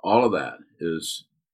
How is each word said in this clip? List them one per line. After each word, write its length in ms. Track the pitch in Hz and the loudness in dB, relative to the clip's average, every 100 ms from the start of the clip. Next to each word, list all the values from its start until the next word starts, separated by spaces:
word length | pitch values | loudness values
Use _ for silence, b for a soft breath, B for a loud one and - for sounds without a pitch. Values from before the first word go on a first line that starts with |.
all 220 | - 110 123 | 2 4 4
of 80 | |
that 260 | 90 65 - - _ | 2 -4 -10 -20 _
is 460 | 85 82 - - - _ _ | -6 -4 -6 -10 -14 _ _